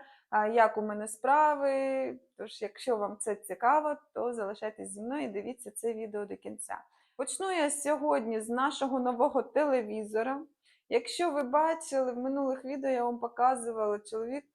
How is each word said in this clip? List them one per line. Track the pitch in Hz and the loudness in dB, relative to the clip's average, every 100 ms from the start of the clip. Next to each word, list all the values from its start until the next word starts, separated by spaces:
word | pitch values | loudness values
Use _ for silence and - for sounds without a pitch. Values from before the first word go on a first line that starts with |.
| - - - | -8 -20 -2
а, | 214 214 | 0 4
як | 233 220 220 | 6 6 4
у | |
мене | 214 208 220 | -4 -4 -8
справи. | - 262 294 302 285 277 269 269 262 262 254 _ - | -2 4 6 6 4 2 2 0 0 -2 -6 _ -14
Тож, | 214 - | -14 -8
якщо | 202 - 254 220 | -10 -6 -2 0
вам | 202 208 | -2 -4
це | 226 | -4
цікаво, | 208 - 180 240 302 302 294 _ | -4 -6 0 4 4 2 -4 _
то | - 240 | -4 -4
залишайтесь | 233 196 214 220 214 196 | -2 -6 -6 -8 -8 -12
зі | 202 | -8
мною | 233 294 | -6 -4
і | 254 | -4
дивіться | 202 214 254 208 | -6 -8 -10 -12
це | - 233 | -6 -4
відео | 220 220 208 | -4 -6 -6
до | 202 190 | -8 -10
кінця. | 202 214 - - - _ _ - | -12 -12 -10 -10 -12 _ _ -8
Почну | 285 - 381 | -6 -4 -2
я | 359 294 | 0 0
сьогодні | 285 285 294 294 277 220 220 | 0 0 0 2 0 0 -4
з | 220 | -2
нашого | 247 277 269 269 262 | 0 0 0 -2 0
нового | 247 233 285 277 | 0 2 2 2
телевізора. | 240 277 294 262 208 214 208 214 247 277 311 _ _ _ - | 0 2 2 2 0 -6 -4 -2 -2 -4 -8 _ _ _ 0
Якщо | 233 - - 349 | 0 0 -2 0
ви | 285 | 0
бачили | 247 294 320 330 - 269 254 | 2 4 4 0 -2 0 0
в | 240 | -2
минулих | 262 277 269 262 | -2 0 0 -2
відео, | 262 285 269 | -6 -4 0
я | 254 | 0
вам | 240 240 | 0 -2
показувала, | 240 240 254 247 233 220 208 208 | -6 2 4 4 -2 0 0 0
чоловік | 208 220 233 285 - | -4 -6 -4 -6 -8